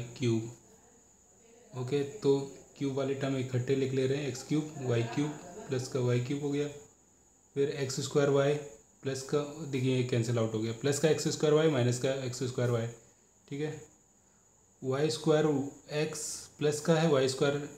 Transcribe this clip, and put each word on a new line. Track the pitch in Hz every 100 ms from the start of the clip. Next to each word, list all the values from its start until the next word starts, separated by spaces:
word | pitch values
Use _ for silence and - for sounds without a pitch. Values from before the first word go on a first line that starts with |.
| 123 -
क्यूब। | 120 113 113 - - - - - _ _ _ _ - - -
ओके, | 127 127 143
तो | 139 - 143 139 139 - - -
क्यूब | 139
वाले | 131 135
टर्म | 131 135 135
इकट्ठे | 123 123 123 135
लिख | 127
ले | 131 131
रहे | 143
हैं, | 143
एक्स | 120
क्यूब | - 147 151 -
वाई | 127 117
क्यूब | 117 143 151 - - - -
प्लस | 131 123
का | 135
वाई | 123 123
क्यूब | 127 143
हो | 143
गया, | 143 147 - - _ _ _ _ _ _ 139
फिर | 139
एक्स | 143 131 -
स्क्वायर | 127 151 139
वाई | 139 139 147 - - _ _
प्लस | 135 123
का, | - 147 143 147 147
देखिए | 135 127 131
ये |
कैंसिल | 120 120 113 117
आउट | 110
हो | 107
गया, | 113
प्लस | 113 139 -
का | 160
एक्स | 151 160
स्क्वायर | - 151
वाई | 151 160
माइनस | 135 123 120
का | 135 135
एक्स | 127 -
स्क्वायर | 127 127 120
वाई। | 117 117 - - _ _ _ -
ठीक | 143
है, | 151 - - - _ _ _ _ _ _ _ _
वाई | 131 131 151
स्क्वायर | - 160 151 151 139 139 - - 147
एक्स | 156 - - - - -
प्लस | 147 147
का | -
है, | 160 165
वाई | 135 131
स्क्वायर | - 143 143 147